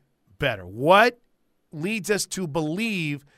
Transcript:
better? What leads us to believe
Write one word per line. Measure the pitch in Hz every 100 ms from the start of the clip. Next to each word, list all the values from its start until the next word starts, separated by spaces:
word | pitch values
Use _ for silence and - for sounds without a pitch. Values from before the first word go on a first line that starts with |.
| _ _ _ -
better? | 139 104 90
What | 104 147 190 240 - _ _ _ _ _
leads | 156 175 226 175
us | 202 -
to | 185 175
believe | 156 151 175 226 196 156 143 -